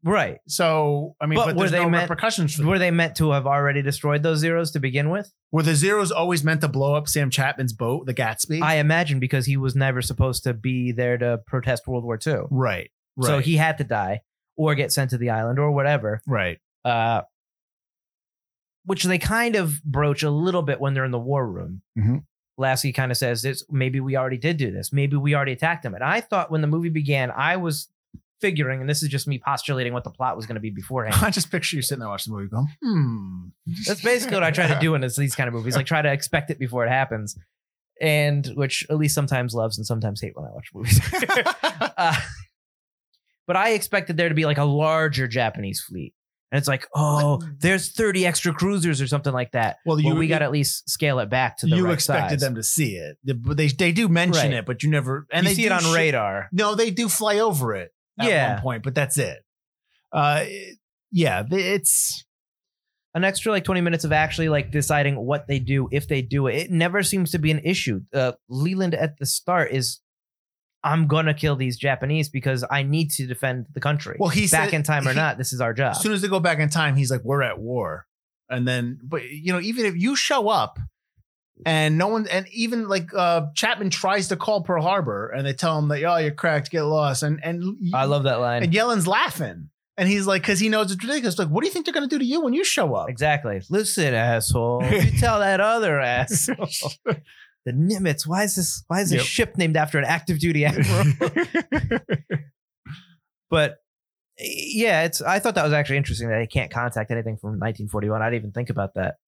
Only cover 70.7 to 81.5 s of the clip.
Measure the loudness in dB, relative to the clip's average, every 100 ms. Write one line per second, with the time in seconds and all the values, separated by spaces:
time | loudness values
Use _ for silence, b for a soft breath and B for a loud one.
70.7 | _ 0 2 4 4 2 2 0 0 -2
71.7 | -2 0 0 0 0 0 -2 -2 -2 0
72.7 | -2 0 0 0 -2 -6 -4 -4 -4 -8
73.7 | -4 -2 -2 -4 -2 0 2 2 2 2
74.7 | 0 0 0 2 2 0 -2 -6 -2 -2
75.7 | 0 -2 0 -2 0 0 2 2 2 2
76.7 | 2 2 2 0 -2 0 0 0 -2 -6
77.7 | -4 -4 -8 -14 _ _ _ _ -2 0
78.7 | 0 -4 -8 -8 -8 -8 -8 -2 -2 -2
79.7 | -2 -2 0 0 0 0 2 2 2 0
80.7 | -6 -12 _ _ _ _ _ _